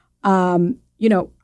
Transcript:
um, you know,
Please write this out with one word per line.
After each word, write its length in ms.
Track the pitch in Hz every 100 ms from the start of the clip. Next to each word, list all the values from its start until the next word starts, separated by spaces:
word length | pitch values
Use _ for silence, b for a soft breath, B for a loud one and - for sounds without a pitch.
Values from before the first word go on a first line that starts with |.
| b _
um, 520 | 196 190 180 175 175 - _ -
you 100 | 220
know, 220 | 190 - _